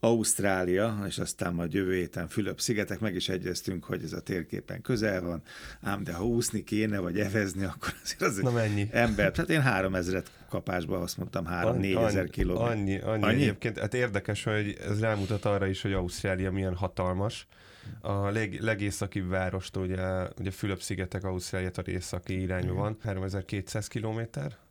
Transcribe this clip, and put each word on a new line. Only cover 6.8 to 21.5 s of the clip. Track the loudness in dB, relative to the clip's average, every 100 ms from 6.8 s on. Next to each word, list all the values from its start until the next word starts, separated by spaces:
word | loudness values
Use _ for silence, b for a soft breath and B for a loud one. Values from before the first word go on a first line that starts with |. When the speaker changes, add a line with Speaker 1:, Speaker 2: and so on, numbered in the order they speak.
| 2 0
Speaker 1:
vagy | 0 0
evezni, | 2 2 0 0
akkor | -4 -4 -6 -6
azért | -8 0
az | 0 2
Speaker 2:
Na | 2
mennyi? | 4 2 2 2
Speaker 1:
ember, | 4 4 4 4 4
hát | 2
én | 4
háromezret | 4 4 2 2 2 0 -2 -14 -6
kapásba, | -6 0 -2 0 -2
azt | -2 -4
mondtam, | -4 -4
három-négyezer | -2 0 2 2 2 4 4 4
Speaker 2:
Annyi, | 0
Speaker 1:
kiló. | 0 2 2
Speaker 2:
annyi, | 2 2 0 0
annyi | 0 2
Speaker 1:
Annyi? | 4
Speaker 2:
egyébként. | 6 4 2 -2 -2
Hát | -2
érdekes, | 2 2 0 -2 -2
hogy | 0 2 0 -2 -2
ez | 2
rámutat | 2 2 0 0
arra | 2 2 2
is, | 0
hogy | 0
Ausztrália | 0 0 -2 0 0 0
milyen | 0 0
hatalmas. | 0 -2 0 0 2 -2 -4 -14 B B B -14 -10
A | -4 0 2
leg-, | 0 -2 -2
legészakibb | 0 2 0 0 -2 -2 0
várost, | 0 0 -2 -4 -4
ugye, | -2 0 0 0 -2 -4
ugye | -6
Fülöp-szigetek, | -2 -2 -2 -4 -4 -2 -2
Ausztrália, | -2 -4 -2